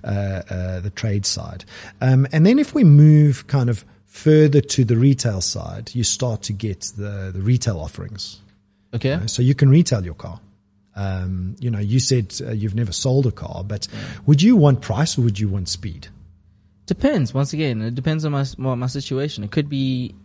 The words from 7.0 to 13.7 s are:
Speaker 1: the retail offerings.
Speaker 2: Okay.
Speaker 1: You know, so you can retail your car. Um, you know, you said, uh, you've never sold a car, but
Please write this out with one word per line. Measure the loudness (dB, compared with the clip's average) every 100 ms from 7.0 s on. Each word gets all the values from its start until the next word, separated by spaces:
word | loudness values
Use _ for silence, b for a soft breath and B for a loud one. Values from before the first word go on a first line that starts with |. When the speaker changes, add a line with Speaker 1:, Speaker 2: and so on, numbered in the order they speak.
| -10 -10 -10
Speaker 1:
the | -4
retail | 0 0 0 -6
offerings. | -10 -12 -14 -14 -16 -18 _ _ _ _ _
Speaker 2:
Okay. | -6 -4
Speaker 1:
You | -4
know, | -4
so | 0
you | 2
can | 4 6
retail | 6 4 -2
your | -4
car. | -10 -14 -16 _ _ _ _ _
Um, | -8 -6 -4 -6 -6 -8 -6
you | -6
know, | -4
you | 0 0
said, | 2 -2 -2 -8 -8
uh, |
you've | -6 -4
never | -4 -4
sold | -4 0 0 0
a |
car, | -4 -12 -10
but | -10